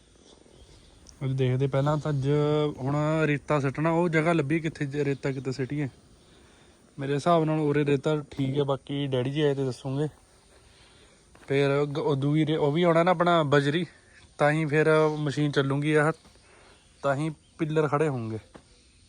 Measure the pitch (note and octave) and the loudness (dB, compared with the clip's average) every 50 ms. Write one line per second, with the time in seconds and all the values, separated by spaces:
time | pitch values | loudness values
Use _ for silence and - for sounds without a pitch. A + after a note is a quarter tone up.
0 | _ _ _ - - - - - - - - - - - - - - - - - | _ _ _ -20 -20 -20 -20 -20 -20 -20 -20 -20 -20 -20 -20 -20 -20 -20 -20 -20
1 | - - - - C#3 C3 C3+ C3 C3 B2+ B2+ B2+ C#3 C3+ C3+ C#3 C#3 D3 D3+ D3 | -20 -20 -14 -10 -6 -4 -2 -2 0 0 0 0 -2 -2 0 0 0 0 0 -2
2 | C#3 D#3 D3 C3+ C3 C#3 D3 D3 D3 D3 D3+ D3+ D3+ D3 - - B2+ C3+ C#3+ D3 | -2 -4 -4 -2 0 0 0 2 2 2 0 0 0 -2 -4 -4 -6 -4 -2 -2
3 | D3+ D3+ D#3 D#3+ D#3 D3 D3 C3 - - D3+ D3 C3 C#3 C3 D3 D3+ E3 E3 E3 | -2 0 0 0 0 0 -2 -2 -2 -2 -2 -2 -2 -2 -2 -2 -2 0 0 0
4 | F3 F3 D#3+ D#3+ D3+ E3+ E3+ E3 C#3+ C3+ D#3+ E3 D#3 D#3+ - - D3+ C#3 C3+ D3 | 0 0 0 0 2 2 2 0 0 0 -2 -2 -2 -4 -6 -6 -6 -4 -4 -2
5 | C#3+ C#3+ C#3 - - C#3+ C3 C3+ B2+ C3+ B2 - C3 A#2+ D3 D3 D3 A#2+ - - | -2 -2 -2 -4 -4 -6 -6 -6 -6 -6 -6 -4 -6 -4 -4 -4 -6 -6 -8 -12
6 | - - - - - - - - - - - - - - - _ _ _ _ - | -20 -20 -20 -20 -20 -20 -20 -20 -20 -20 -20 -20 -20 -20 -20 _ _ _ _ -8
7 | C#3 C3+ C#3+ C#3+ - F3 E3+ E3 D#3+ D#3 D#3 D#3 D3+ D3 C#3+ D3 D3+ C#3+ C#3+ C3 | -4 -2 -2 0 2 4 4 4 4 2 0 0 0 0 2 2 2 2 2 2
8 | - D#3 D#3 D3+ D3 - - - C#3 C3+ C3 C#3+ C#3+ C#3 C#3 C3 - - C#3 C#3+ | 2 0 -2 -2 -4 -6 -6 -4 -2 -2 0 0 0 0 -2 -4 -4 -8 -6 -6
9 | C#3+ C3+ C3 B2+ B2 C#3 C#3 D#3 D3+ C#3+ C#3 C#3 C3+ C3 A#2+ - - C#3 C3 C#3+ | -4 -2 -2 -2 -2 -2 -2 0 0 0 0 0 -2 -4 -6 -6 -8 -6 -4 -4
10 | D#3 D3+ - - _ _ _ _ _ _ - - - - - - - - - - | -4 -6 -8 -12 _ _ _ _ _ _ -20 -20 -20 -20 -20 -20 -20 -20 -20 -20
11 | - - _ _ _ _ - - - - C#3 C#3 C#3+ C#3 C#3 C#3+ D3 D3 C#3 D#3 | -20 -20 _ _ _ _ -20 -12 -6 -2 0 0 2 2 2 0 0 -2 -4 -4
12 | - D#3 D3 C3+ C#3 C#3+ D3 D#3 D#3 D3 D#3+ D3+ D3+ C#3+ C#3+ E3+ F3 F3 D#3+ E3 | -2 -2 0 0 0 0 2 2 2 0 0 0 0 2 2 2 4 4 4 4
13 | E3+ F#3 F3+ E3 F3 F3 F3 E3+ D3+ C#3 C#3 C#3+ C#3 C#3+ C#3+ F3 E3+ - - - | 4 2 2 2 2 2 4 2 4 4 4 4 4 2 0 -2 -4 -6 -12 -20
14 | _ _ - - - - _ - D3+ D3 D3+ D#3+ D#3+ D3 C#3 D#3 D3+ D#3 D#3 D#3 | _ _ -20 -20 -20 -12 _ 0 2 2 2 2 0 0 2 2 4 4 4 4
15 | D#3 D#3 D3+ D3+ D3+ D3 C3 D3 D3 D3 C#3 D3 C3+ C#3 C#3+ C#3+ C#3+ D3+ D3+ D3+ | 4 2 0 -2 -4 -2 -2 -2 -2 0 0 0 0 0 0 -2 0 2 2 2
16 | D3 D#3 D#3+ - - - - - _ _ - - - - - _ _ _ _ _ | 2 2 -2 -4 -10 -20 -20 -20 _ _ -20 -20 -20 -20 -20 _ _ _ _ _
17 | - C#3 C3+ C3 D#3 D#3+ D3 - _ _ _ - E3+ D3+ D#3 D#3 D#3 C#3+ D3 D3 | -2 -2 -2 0 -2 -6 -6 -10 _ _ _ -6 -4 -2 0 0 0 2 2 2
18 | D#3+ D#3 C3+ B2 A2+ A2 A2 G#2+ - - - - _ _ - _ _ _ _ _ | 0 0 -2 -2 -4 -6 -8 -10 -12 -14 -20 -20 _ _ -20 _ _ _ _ _
19 | _ | _